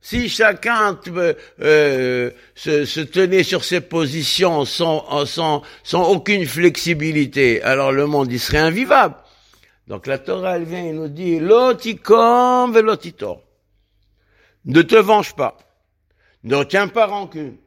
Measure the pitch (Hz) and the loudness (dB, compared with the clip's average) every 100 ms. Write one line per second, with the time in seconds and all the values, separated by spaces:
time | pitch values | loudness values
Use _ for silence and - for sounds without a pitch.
0 | - 233 233 - 220 190 220 233 214 185 | -6 -6 -4 0 0 0 -4 -2 -2 -4
1 | - 170 170 - - _ 147 151 147 131 | -10 -4 -2 -2 -10 _ 2 4 4 0
2 | 127 127 123 - _ - - 147 143 - | -2 -2 -4 -8 _ -14 -2 -2 -2 -6
3 | 156 180 185 185 170 180 - 180 - 165 | -6 0 2 2 2 -2 -2 -6 -4 -4
4 | 151 156 147 - 185 160 139 - 170 156 | -4 -4 -4 0 2 0 -2 -2 -2 -2
5 | - 143 143 - 160 147 - - - 165 | -2 -4 -4 -4 -2 -2 -6 -20 -4 0
6 | 175 190 - 202 160 127 175 - 170 165 | 2 2 2 -2 -2 2 0 0 -4 -4
7 | 156 151 139 135 131 113 - 135 139 135 | -2 -2 -2 2 2 2 0 0 0 0
8 | 147 147 135 123 - 151 160 180 262 277 | 0 0 -2 -4 -2 0 0 0 2 2
9 | 202 139 _ _ _ _ _ _ _ 101 | 2 -2 _ _ _ _ _ _ _ -14
10 | 131 135 135 185 185 175 165 175 170 156 | -8 -8 -6 -6 -4 -6 -6 -10 -8 -8
11 | 156 147 185 165 165 226 254 240 226 196 | -10 -8 -4 -2 4 4 4 0 -4 -10
12 | - 226 233 240 247 247 247 226 220 202 | 4 6 6 4 4 2 2 2 2 -2
13 | 175 - 104 90 _ _ _ _ _ _ | -6 -12 -10 -12 _ _ _ _ _ _
14 | _ _ _ _ _ _ - 143 165 220 | _ _ _ _ _ _ 0 2 4 4
15 | 202 214 190 - 131 - _ _ _ _ | 4 2 0 -6 -6 -6 _ _ _ _
16 | _ _ _ _ 110 139 139 190 202 226 | _ _ _ _ -4 -2 0 0 0 0
17 | 214 202 196 156 147 - | 0 -2 -10 -12 -14 -14